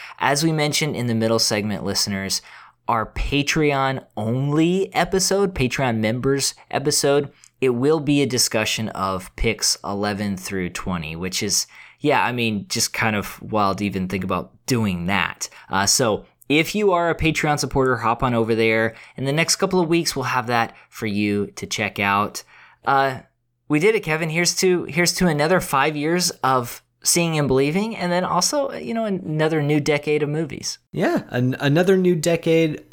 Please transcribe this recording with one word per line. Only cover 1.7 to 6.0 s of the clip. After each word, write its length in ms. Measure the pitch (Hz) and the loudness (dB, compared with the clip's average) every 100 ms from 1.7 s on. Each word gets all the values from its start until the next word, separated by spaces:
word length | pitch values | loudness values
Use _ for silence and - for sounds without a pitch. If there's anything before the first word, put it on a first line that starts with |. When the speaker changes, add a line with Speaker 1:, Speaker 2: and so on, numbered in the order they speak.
| 92 95 | -4 -4
Speaker 1:
listeners, 560 | 98 - 98 98 - - - - _ - | -2 -2 -4 -4 -6 -8 -20 -20 _ -2
our 160 | 113 107 | -2 -2
Patreon 1000 | - - 143 139 165 147 139 135 135 - - | -4 -2 0 0 2 2 2 0 -2 -8 -6
only 760 | 110 127 143 151 165 185 185 | -2 0 0 2 4 2 0
episode, 600 | - 170 185 - 196 196 185 | -2 0 0 2 2 0 0
Patreon 440 | 131 - 131 | -2 0 0
members 540 | 113 | 0